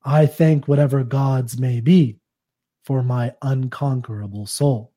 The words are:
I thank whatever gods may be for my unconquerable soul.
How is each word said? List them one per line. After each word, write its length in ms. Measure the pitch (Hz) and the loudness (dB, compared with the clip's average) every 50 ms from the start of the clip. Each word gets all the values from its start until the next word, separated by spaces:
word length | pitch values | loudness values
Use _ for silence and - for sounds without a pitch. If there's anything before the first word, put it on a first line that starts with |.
| _ | _
I 220 | 135 143 151 156 | 2 2 4 4
thank 420 | 147 - - 170 160 156 147 - - | 2 2 2 2 4 4 2 2 0
whatever 360 | 143 143 147 135 135 139 131 | 2 2 2 2 2 0 -2
gods 540 | 120 135 135 139 135 135 131 127 117 127 123 | -2 -2 -2 0 0 0 0 -2 -4 -6 -4
may 220 | 131 127 123 120 | -2 -2 -2 -2
be 400 | 113 143 180 185 151 120 107 _ _ _ _ _ _ _ _ _ _ _ _ _ _ | 2 4 6 6 4 2 -2 _ _ _ _ _ _ _ _ _ _ _ _ _ _
for 200 | - 139 131 123 | -4 -2 -2 0
my 320 | 127 123 123 120 120 - _ - | -2 -2 -2 -4 -4 -6 _ -4
unconquerable 1040 | 135 135 131 131 127 - - 143 139 131 127 120 - 113 104 104 101 101 104 104 | -4 -2 -2 -4 -6 -6 -6 -4 -4 -4 -4 -6 -8 -10 -10 -10 -10 -10 -12 -12
soul. 460 | 101 - - 143 143 135 110 110 - _ | -10 -4 0 0 0 0 0 -6 -12 _